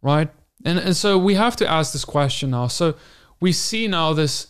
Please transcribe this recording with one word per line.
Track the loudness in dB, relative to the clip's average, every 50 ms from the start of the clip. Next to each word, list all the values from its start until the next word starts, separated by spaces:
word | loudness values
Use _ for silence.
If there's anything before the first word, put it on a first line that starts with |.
Right? | 0 2 2 2 0 -2 -4 _ _ _ _ _ -4
And, | -2 -2 0
and | 0 0 0
so | 0 2 2 2 4
we | 4 4 2
have | 2 2 0 0
to | 0 -2 0
ask | 2 0 0 -2 -4
this | -8 -8
question | -4 -2 0 0 0 -2 -2 -4 -4
now. | -2 -2 -2 -2
So | -2 0 0 -2 -2 -4 -10 -20 -20 -20 _ _ _ _
we | 0 0 0
see | 0 -2 -4 -2 -2 -2
now | 0 0 0 0 0 2
this | 0 0 0 -2 -6 -10 -12